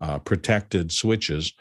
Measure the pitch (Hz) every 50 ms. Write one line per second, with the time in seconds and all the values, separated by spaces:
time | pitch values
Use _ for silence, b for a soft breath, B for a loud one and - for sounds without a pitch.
0 | 80 78 73 73 - - 107 87 - - 110 104 101 - - 95 85 82 - -
1 | - 110 110 107 - - 76 76 80 - b b